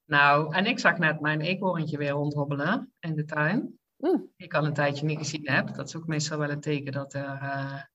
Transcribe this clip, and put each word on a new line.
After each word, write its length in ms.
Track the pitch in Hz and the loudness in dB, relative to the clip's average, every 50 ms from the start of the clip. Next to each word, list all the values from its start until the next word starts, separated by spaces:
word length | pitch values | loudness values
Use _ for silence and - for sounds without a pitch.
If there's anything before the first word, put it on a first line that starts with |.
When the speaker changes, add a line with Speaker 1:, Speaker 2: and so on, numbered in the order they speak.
| _ | _
Speaker 1:
Nou, 480 | - 151 143 143 143 143 147 156 151 156 | 2 4 6 8 8 8 6 4 2 0
en 100 | 180 190 | 0 0
ik 140 | 226 240 - | 2 0 4
zag 180 | - 185 165 165 | 4 4 4 6
net 220 | 170 156 156 156 | 4 2 2 2
mijn 220 | 147 151 151 156 | 0 0 0 0
eekhoorntje 560 | 151 170 190 - 202 185 175 165 156 151 147 143 | 0 0 -2 0 0 0 0 0 -2 -2 -2 -2
weer 120 | 147 143 | -2 -2
rondhobbelen 840 | 143 147 143 147 143 147 143 143 147 139 143 165 214 269 - - _ _ | 0 0 -2 -2 -2 -2 -2 -2 -2 -2 0 0 0 -2 -4 -8 _ _
in 160 | - 165 160 | -8 -4 -4
de 100 | 151 151 | -4 -4
tuin. 540 | 151 - 151 151 156 185 254 320 - - - _ _ _ _ | -2 -2 0 2 2 2 0 -2 -4 -8 -16 _ _ _ _
Speaker 2:
Mm. 200 | - 330 370 277 370 - _ | 0 2 2 2 0 -4 _
Speaker 1:
Die 100 | _ 185 | _ -12
ik 80 | 170 - | -2 0
al 120 | 156 147 | 0 0
een 80 | 151 143 | 2 2
tijdje 320 | 151 147 143 139 - 151 | 2 0 0 0 0 -2
niet 120 | 156 151 151 | -2 -2 -2
gezien 320 | 156 - - 156 - - | -4 -6 -6 -6 -2 0
heb. 240 | 135 165 - - - | 0 0 0 -2 -6
Dat 120 | - 135 - | -8 -10 -10
is 80 | - | -10
ook 120 | 165 165 160 | -10 -6 -4
meestal 300 | 160 151 151 - 160 151 | -2 -2 -2 -2 -2 -2
wel 120 | 147 143 | -2 -2
een 100 | 147 147 | -4 -4
teken 300 | 147 151 151 143 131 139 | -2 -2 -2 -2 -4 -4
dat 220 | 131 143 139 139 - | -6 -6 -8 -6 -8
er, 240 | 143 139 139 139 135 | -8 -6 -6 -8 -8
eh, 400 | 139 139 139 139 139 135 139 139 139 - _ | -6 -6 -6 -4 -6 -6 -8 -10 -12 -16 _